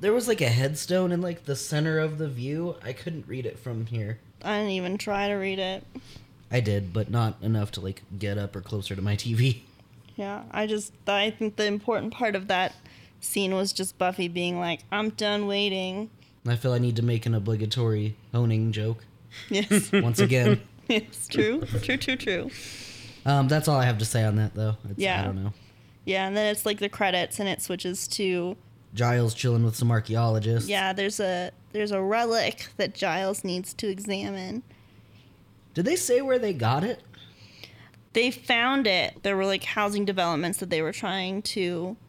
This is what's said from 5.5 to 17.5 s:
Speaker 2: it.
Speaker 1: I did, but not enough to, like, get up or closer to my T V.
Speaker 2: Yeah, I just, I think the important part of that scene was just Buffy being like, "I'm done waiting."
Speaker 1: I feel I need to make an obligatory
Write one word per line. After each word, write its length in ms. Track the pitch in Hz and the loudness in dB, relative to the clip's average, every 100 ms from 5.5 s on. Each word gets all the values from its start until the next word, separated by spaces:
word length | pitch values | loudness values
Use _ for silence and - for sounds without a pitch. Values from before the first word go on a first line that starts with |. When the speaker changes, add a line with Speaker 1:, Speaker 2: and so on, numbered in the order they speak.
| 190 | -2
Speaker 2:
it. 260 | 185 190 - - - - - - - | -4 -4 -10 -16 -16 -20 -20 -20 -2
Speaker 1:
I 100 | 123 | 0
did, 320 | 107 104 95 | 2 0 -2
but 180 | 101 104 | -4 -2
not 260 | 117 110 - | 0 0 0
enough 280 | 107 110 104 | 0 0 0
to, 80 | - | -4
like, 220 | 95 98 - 95 | -8 -10 -10 -8
get 200 | 104 101 | -4 -4
up 180 | 101 101 | -4 -8
or 40 | |
closer 340 | 92 107 95 98 | -8 -6 -6 -4
to 60 | |
my 120 | 98 | 0
T 200 | 101 120 | 0 0
V. 280 | 113 131 117 - - - - - - | 2 2 2 -6 -20 -20 -20 -18 -10
Speaker 2:
Yeah, 280 | 202 208 220 | -8 -8 -8
I 160 | - 214 | -4 -2
just, 260 | 214 202 - - | -2 -6 -8 -2
I 240 | 202 214 | 2 0
think 260 | 214 214 208 | 0 -4 0
the 100 | 208 | 0
important 460 | 208 208 220 220 | 0 0 -2 -2
part 200 | - 233 | -2 0
of 140 | 196 196 | 0 0
that 260 | 185 185 - - - - - | 0 0 -4 -18 -20 -20 -12
scene 340 | - - 190 | -4 0 0
was 180 | 190 196 | 2 0
just 240 | - 185 - | -2 -6 0
Buffy 280 | 180 185 175 | -2 0 -2
being 300 | 175 175 175 | -2 -2 -2
like, 220 | 175 165 - | -2 -4 -4
"I'm 200 | 202 214 | -2 -2
done 360 | 214 208 208 202 | -2 0 0 0
waiting." 640 | 202 202 190 185 190 220 - - _ 120 | 0 0 0 -4 -6 -8 -12 -20 _ -2
Speaker 1:
I 60 | |
feel 180 | 117 127 | 0 2
I 60 | 120 | 2
need 160 | 123 | 2
to 80 | 113 | 2
make 240 | 117 117 113 | 2 0 2
an 80 | |
obligatory 800 | 113 101 | 0 0